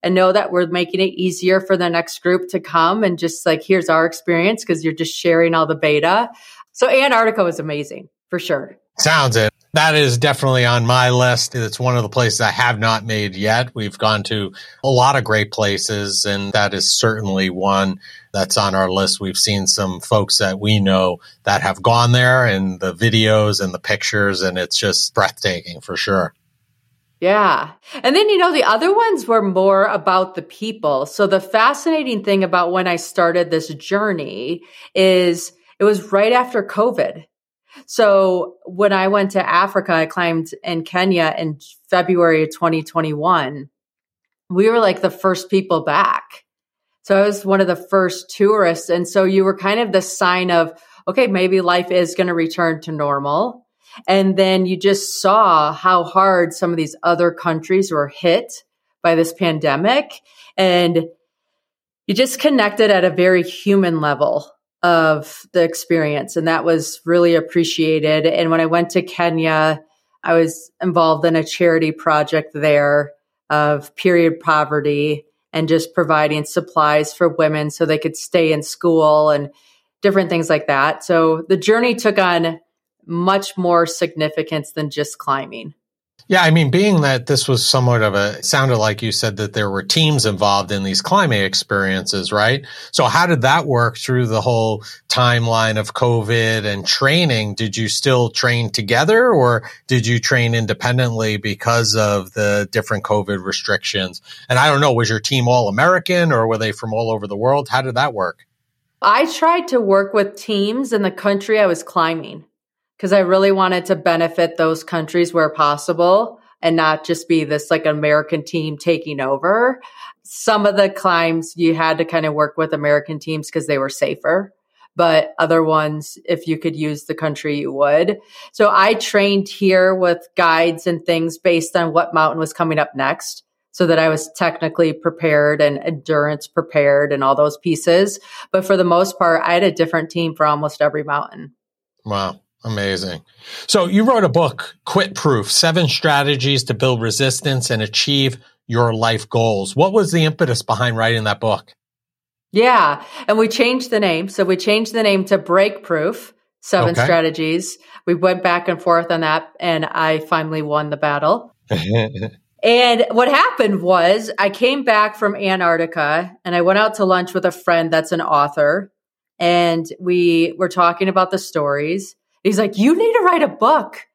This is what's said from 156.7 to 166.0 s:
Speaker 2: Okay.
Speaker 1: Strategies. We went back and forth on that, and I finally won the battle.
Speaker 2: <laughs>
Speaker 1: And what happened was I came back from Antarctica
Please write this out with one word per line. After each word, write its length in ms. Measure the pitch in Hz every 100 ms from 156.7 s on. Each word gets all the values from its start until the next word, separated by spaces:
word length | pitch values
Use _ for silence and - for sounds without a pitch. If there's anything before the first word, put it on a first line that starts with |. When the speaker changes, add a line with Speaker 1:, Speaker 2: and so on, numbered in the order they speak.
| - 113
Speaker 2:
Okay. 120 | 170
Speaker 1:
Strategies. 720 | 127 170 165 160 156 165 185 - _ - -
We 80 |
went 280 | 175 180 180
back 260 | 180 175 175
and 120 | 170
forth 300 | - 170 170
on 100 | 170
that, 300 | 160 160 - -
and 240 | 175 165
I 360 | 156 - 160 156
finally 420 | 156 165 160 156
won 280 | 151 147 151
the 60 | 147
battle. 580 | 151 143 151 208 - _ _
Speaker 2:
<laughs> 40 | 101 82 113 110 123 110 - _ _
Speaker 1:
And 420 | 214 240 247 233 240
what 180 | 220 247
happened 540 | 285 403 - 220 196
was 480 | 175 185 170 208 220 -
I 100 | 202
came 360 | 202 240 277
back 320 | 262 214 214 214
from 200 | 208 202
Antarctica 960 | 196 190 175 165 165 165